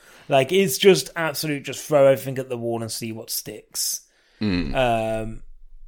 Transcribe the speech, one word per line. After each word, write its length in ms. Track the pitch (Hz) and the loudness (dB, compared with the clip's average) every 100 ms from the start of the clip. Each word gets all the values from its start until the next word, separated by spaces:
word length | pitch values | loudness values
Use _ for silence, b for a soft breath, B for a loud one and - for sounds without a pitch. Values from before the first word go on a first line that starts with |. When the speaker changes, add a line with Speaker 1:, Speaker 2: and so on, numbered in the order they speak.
| b b b | b b b
Speaker 1:
Like, 240 | 139 135 | 2 2
it's 260 | 185 196 - | 2 2 4
just 320 | 202 175 - 170 | 6 6 2 -4
absolute, 480 | 160 135 156 143 | -4 -4 -6 -6
just 180 | 127 123 | -8 -10
throw 260 | - 147 139 | 2 6 6
everything 300 | 135 131 131 | 6 0 -8
at 120 | 127 | -8
the 80 | 123 | -6
wall 240 | 117 113 | -4 -4
and 100 | 113 | -6
see 220 | - 113 | -8 -8
what 160 | 110 113 | -10 -8
sticks. 720 | - - 107 - - - - _ _ _ - | -10 -10 -14 -12 -8 -6 -6 _ _ _ -6
Speaker 2:
Mm. 340 | 107 90 71 131 | -2 -2 -2 0
Speaker 1:
Um, 680 | 123 113 110 110 110 113 - - - - | 0 0 -2 -4 -6 -12 -16 -20 -20 -20